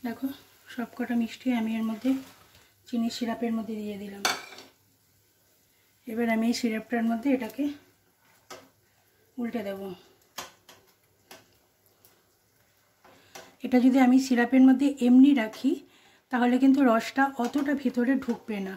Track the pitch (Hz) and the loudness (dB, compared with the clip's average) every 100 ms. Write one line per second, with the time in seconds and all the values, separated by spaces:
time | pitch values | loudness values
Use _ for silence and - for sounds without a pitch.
0 | 247 226 269 277 - _ - - 226 - | -10 -8 -10 -10 -20 _ -18 -12 -12 -10
1 | 240 233 226 - 254 240 220 226 220 214 | -4 -4 -4 -6 -4 -2 -2 -4 -6 -4
2 | 254 269 - - _ _ _ _ - 240 | -2 -4 -6 -20 _ _ _ _ -8 -4
3 | 233 - 233 226 233 226 214 214 208 202 | -4 -4 -8 -4 -4 -4 -6 -10 -10 -10
4 | 202 202 202 - - - - _ _ _ | -12 -6 -6 -6 -12 -20 -20 _ _ _
5 | _ _ _ _ _ _ _ _ _ _ | _ _ _ _ _ _ _ _ _ _
6 | - 220 233 220 226 240 233 220 - 240 | -12 -4 -2 0 0 -2 -4 -4 -6 -4
7 | 226 226 277 262 220 - 285 - _ _ | -2 -2 0 -2 -2 -6 -6 -6 _ _
8 | _ _ _ _ _ - _ _ _ _ | _ _ _ _ _ -20 _ _ _ _
9 | _ _ _ - 233 233 196 196 196 180 | _ _ _ -10 -8 -8 -8 -10 -12 -16
10 | _ _ _ - - _ _ - _ _ | _ _ _ -18 -18 _ _ -20 _ _
11 | _ _ _ - _ _ _ _ _ _ | _ _ _ -20 _ _ _ _ _ _
12 | _ _ _ _ _ _ _ _ _ _ | _ _ _ _ _ _ _ _ _ _
13 | _ _ _ - - _ 247 254 254 262 | _ _ _ -20 -20 _ 0 4 4 4
14 | 247 262 - 240 240 262 262 254 277 - | 4 4 2 0 2 6 6 6 2 0
15 | 240 254 277 285 220 - 262 339 - _ | 4 8 8 6 0 -4 -4 -4 -10 _
16 | _ _ _ 247 247 254 269 269 262 226 | _ _ _ 0 2 4 4 6 4 2
17 | - - 269 269 240 285 285 277 254 - | 0 -2 -2 -2 -4 -2 -2 -2 -2 -2
18 | 240 269 - 226 - 208 190 | 0 0 -2 -8 -8 -8 -8